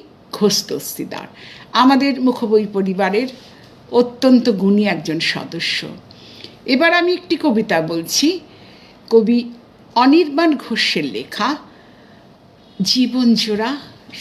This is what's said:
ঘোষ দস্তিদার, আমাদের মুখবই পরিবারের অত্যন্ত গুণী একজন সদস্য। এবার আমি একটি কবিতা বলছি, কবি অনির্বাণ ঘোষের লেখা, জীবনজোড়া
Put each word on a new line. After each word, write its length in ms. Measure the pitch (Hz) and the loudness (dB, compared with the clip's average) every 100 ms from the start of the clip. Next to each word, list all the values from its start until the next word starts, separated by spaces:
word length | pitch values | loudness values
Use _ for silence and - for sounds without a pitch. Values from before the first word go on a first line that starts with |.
| - - _ | -10 -20 _
ঘোষ 360 | - 202 - - | -2 0 0 -4
দস্তিদার, 600 | - - - 131 - - - - - - | -8 -10 -10 -10 -12 -14 -20 -20 -20 -4
আমাদের 480 | 220 254 269 277 254 | 2 4 4 2 0
মুখবই 460 | 254 247 220 214 208 | 0 0 -4 -4 -6
পরিবারের 540 | 196 190 185 185 208 262 - - - - - - | -4 -2 -2 -2 -2 -4 -8 -20 -20 -20 -20 -2
অত্যন্ত 580 | 240 240 - 262 247 247 | 0 0 0 4 4 4
গুণী 340 | 190 196 208 | 0 2 2
একজন 360 | 208 165 151 156 | 2 -2 -4 -4
সদস্য। 680 | - - - 165 - - 156 175 - - - - - - - | -4 -4 -8 -8 -6 -8 -10 -14 -20 -20 -20 -20 -20 -12 -2
এবার 280 | 262 330 | 2 2
আমি 200 | 349 349 | 2 0
একটি 240 | 359 - 311 | -2 -4 -2
কবিতা 400 | 311 220 214 165 | 0 0 0 -2
বলছি, 580 | 160 165 165 - 294 370 - - - - - - - | -2 -4 -4 0 0 -2 -8 -20 -20 -20 -20 -20 2
কবি 400 | 226 208 240 240 - - - - 226 | 4 4 2 -2 -12 -20 -20 -4 2
অনির্বাণ 600 | 262 320 302 277 339 262 | 6 6 4 0 0 0
ঘোষের 500 | - 214 - 185 143 | -4 -4 -2 -2 -4
লেখা, 500 | 104 135 - 123 294 - - - - - - - - - - - - | -6 -10 -6 -4 -6 -12 -20 -20 -20 -20 -20 -20 -20 -20 -20 -12 -4
জীবনজোড়া 960 | 185 233 240 254 240 220 220 208 226 285 - - - - | 0 2 2 2 2 2 0 -2 -2 -6 -12 -20 -20 -8